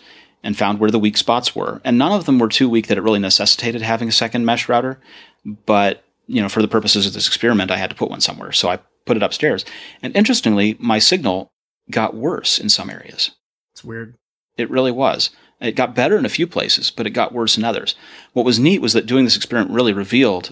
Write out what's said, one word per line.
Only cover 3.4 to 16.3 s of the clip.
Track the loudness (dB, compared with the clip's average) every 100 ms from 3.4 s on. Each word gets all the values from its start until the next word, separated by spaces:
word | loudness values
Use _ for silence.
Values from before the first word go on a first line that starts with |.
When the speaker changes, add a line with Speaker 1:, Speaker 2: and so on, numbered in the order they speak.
| 2 0 -2 -4
Speaker 1:
having | -2 -2 0
a |
second | -2 0 0
mesh | 0 0 2
router. | 0 0 -6 -16 -20 -20 _ -14 -8 0
But, | 2 2 -2 _ _ -6
you | -2
know, | 0
for | 0
the | 0
purposes | 0 0 0 0
of |
this | -2 -4
experiment, | -2 0 0 0
I | -2
had | -4
to | -6
put | -6
one | -2
somewhere. | -4 -4 -6
So | -2 -2
I | -4 _ _ -2
put | 0
it |
upstairs. | 0 0 -2 -2 -6 -16 -20 -14
And | -2
interestingly, | 2 2 2 2 2 2 0
my | 0 2
signal | 2 2 0 -4 -6 _ _ _ -6
got | -2 -2
worse | -2 -4 -4 -2 -2
in | 0
some | 0 -2
areas. | -14 -14 -6 -6 -8 _ _ _
Speaker 2:
It's | -20 -14
weird. | -12 -14 -18 _ _ _ -6
Speaker 1:
It | -2
really | 2 0
was. | 2 0 2 -2 -6 _ _
It | -4 -2
got | 0 0
better | 2 2
in |
a | 0